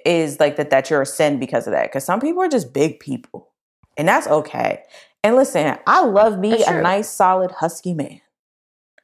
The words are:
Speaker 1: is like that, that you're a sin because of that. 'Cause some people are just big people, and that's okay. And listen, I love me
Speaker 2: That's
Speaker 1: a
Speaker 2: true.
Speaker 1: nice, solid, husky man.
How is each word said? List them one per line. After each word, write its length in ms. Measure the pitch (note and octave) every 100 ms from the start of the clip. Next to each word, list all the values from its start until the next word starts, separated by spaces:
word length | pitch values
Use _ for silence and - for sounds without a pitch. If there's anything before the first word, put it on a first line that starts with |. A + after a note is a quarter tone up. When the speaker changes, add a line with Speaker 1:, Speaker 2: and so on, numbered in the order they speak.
| -
Speaker 1:
is 340 | E3+ D#3 C#3
like 160 | D3+ C#3+
that, 120 | C#3+
that 200 | C3+ C3+
you're 120 | D3+
a 40 | C3+
sin 340 | - D#3 C#3
because 260 | B2 A#2 A#2
of 80 |
that. 180 | D#2 A1
'Cause 120 | C3+
some 160 | - G3+
people 220 | C#4+ F4
are 40 | F#4
just 260 | C4 C3
big 260 | C3+ D#3 -
people, 500 | - B2 - - - _ _ _ _ -
and 100 | D#3+
that's 200 | C4 -
okay. 560 | D#3 D3+ - - - - - - _
And 120 | G#3+ B3
listen, 420 | C4 - D3+ - -
I 160 | D#4 D4
love 320 | G3 A3 G3
me 120 | G#3
Speaker 2:
That's 160 | A3+ G3+
Speaker 1:
a 40 |
Speaker 2:
true. 80 | D#3+
Speaker 1:
nice, 280 | E3+ G3 A3
solid, 420 | - F#3 F#3 F3+
husky 420 | - E3 E3+ F#3
man. 280 | E3 C3+ - _ _ _ _ _ _ _ _